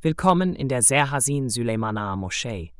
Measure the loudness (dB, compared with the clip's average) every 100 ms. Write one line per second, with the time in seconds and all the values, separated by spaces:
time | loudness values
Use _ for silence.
0 | 0 2 4 4 2 0 -2 2 4 4
1 | 2 0 0 -2 -2 -2 -2 -2 -2 -4
2 | -4 -4 -4 -6 -6 -8 -10 -14